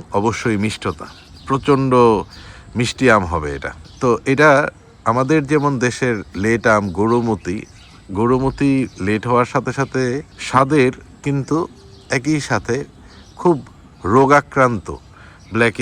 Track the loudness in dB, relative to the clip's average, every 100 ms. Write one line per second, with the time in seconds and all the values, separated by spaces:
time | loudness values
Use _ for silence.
0 | -4 -2 -2 -2 -2 -2 -2 -4 -8 -8
1 | -12 -20 -20 -16 -6 -4 2 2 4 4
2 | 4 4 -2 -14 -20 -20 -10 -4 -4 0
3 | 2 2 2 -4 -6 -8 -10 -14 -20 -4
4 | 0 0 0 2 4 4 2 -6 -20 -10
5 | -2 0 2 0 2 0 0 0 -2 -2
6 | -4 -4 -6 -4 0 0 2 2 0 -2
7 | 0 0 0 -4 -4 -10 -10 -20 -20 -20
8 | -10 -2 0 0 0 -2 0 0 -2 -6
9 | -4 -4 0 0 0 -2 -4 -4 -4 -2
10 | -2 -4 -10 -14 -2 0 2 2 2 0
11 | -12 -12 -6 -4 -2 -4 -4 -10 -20 -20
12 | -6 -4 -2 -2 -2 -4 -4 -6 -6 -16
13 | -20 -20 -20 -2 0 0 -2 -20 -20 -10
14 | 0 4 6 4 2 0 0 0 -8 -14
15 | -16 -20 -20 -20 -6 0 0 -2